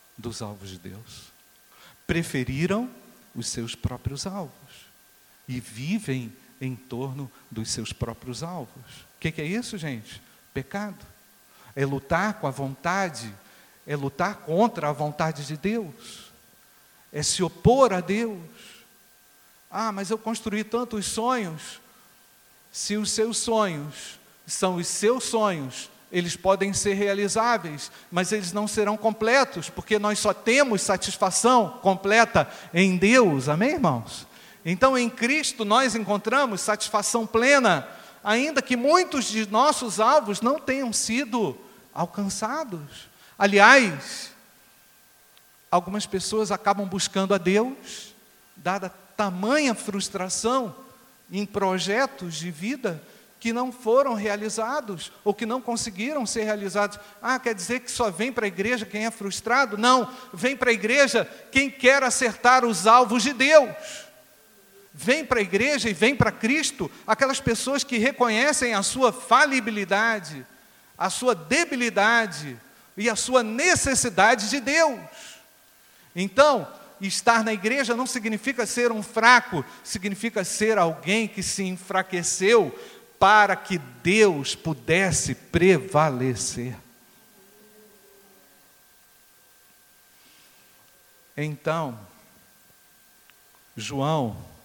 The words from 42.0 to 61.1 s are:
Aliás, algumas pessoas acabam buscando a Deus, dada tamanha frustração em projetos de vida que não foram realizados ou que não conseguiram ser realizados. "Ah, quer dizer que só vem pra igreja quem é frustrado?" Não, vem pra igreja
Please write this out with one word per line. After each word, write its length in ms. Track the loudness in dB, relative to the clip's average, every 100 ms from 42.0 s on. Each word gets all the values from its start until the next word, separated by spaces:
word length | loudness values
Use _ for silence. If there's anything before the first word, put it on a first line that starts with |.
| -6 -4 -6 -4 -6 -6 -8 -10 -14 -18 -20 _ -18 0
Aliás, 960 | 2 8 10 10 6 -2 -10 -12 -14 -18 _ _ _ _ _ _ _ _ _ _ _ _ _
algumas 340 | -2 -2 -6 -6
pessoas 460 | -6 -4 -4 -2
acabam 340 | -2 -2 -2 -2
buscando 460 | -4 -4 -2 0
a 60 | 0
Deus, 720 | 2 2 0 -4 -14 -16 -18 -20 _ _ _ -10
dada 320 | -4 -4 -6 -14 -12 -4
tamanha 560 | -4 -2 0 2 2
frustração 1040 | -2 -4 -6 -6 -6 -6 -4 -2 -2 -2 -8 -20 -20 _ _ -12
em 120 | -8
projetos 920 | -6 -2 0 0 0 0 -2 -4 -10 -10
de 160 | -10
vida 500 | -8 -8 -6 -6 -6 -12 -20 _ _
que 80 | -4
não 220 | -4 -4
foram 400 | -4 2 2 2
realizados 1000 | 0 -2 -4 -4 -6 -4 -4 -6 -10 -12 -8
ou 120 | -4
que 120 | -2 -2
não 140 | -4
conseguiram 680 | -4 -6 -6 -6 -6 -4 -4
ser 200 | -4 -4
realizados. 520 | -4 -4 -2 -4 -4 -20 -10
"Ah, 160 | -4 -2
quer 160 | -2
dizer 280 | -6 -4 -6
que 100 | -6
só 180 | -2 -2
vem 220 | -2 -4
pra 160 | -2 -4
igreja 380 | -2 -2 -4 -4
quem 200 | -6 -6
é 60 |
frustrado?" 640 | -6 -8 -6 0 2 2 2
Não, 320 | 4 4 2 -6 -16
vem 220 | -4 -4 0
pra 160 | 0
igreja 540 | 2 2 4 4